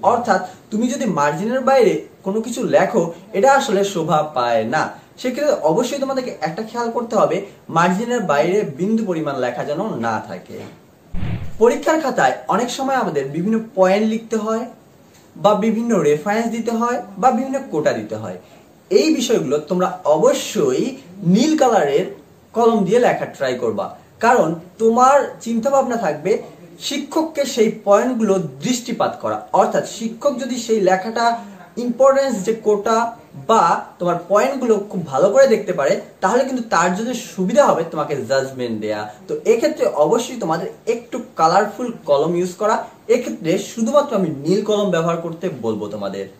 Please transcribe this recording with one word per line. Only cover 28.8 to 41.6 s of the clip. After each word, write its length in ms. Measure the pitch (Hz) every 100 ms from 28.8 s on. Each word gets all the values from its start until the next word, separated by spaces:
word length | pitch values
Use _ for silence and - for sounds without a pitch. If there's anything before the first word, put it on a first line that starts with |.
| - 202 127 -
করা। 140 | 110 107 - 180
অর্থাৎ 240 | 220 170 - -
শিক্ষক 360 | 220 - 285 240
যদি 120 | 269 254 -
সেই 140 | 220 185
লেখাটা 360 | 185 226 226 233 233 - - - - 247
ইম্পর্টেন্স 480 | - 269 269 277 214 180
যে 60 | 214 208
কোটা 320 | 208 233 226 233 - - 139 135
বা 140 | 220 170 214 - -
তোমার 180 | 175 165 -
পয়েন্টগুলো 460 | 202 262 269 233 208 202
খুব 100 | 190 156
ভালো 160 | 135 190
করে 120 | 262 269
দেখতে 200 | 220 - 156
পারে, 140 | 139 214 - -
তাহলে 180 | 190 240 262
কিন্তু 160 | 254 -
তার 160 | 175 180 190
জন্য 140 | 233 240 -
সুবিধা 300 | - 185 277 254
হবে 140 | 165 165
তোমাকে 200 | 160 147 139 117
জাজমেন্ট 460 | 135 131 127 120 107
দেয়া। 180 | 104 104 104 - -
তো 60 | - -
এক্ষেত্রে 340 | 233 311 - 220 - 165
অবশ্যই 340 | 233 - 226
তোমাদের 240 | 185 165 - - -
একটু 240 | 233 - - - -
কালারফুল 500 | 165 185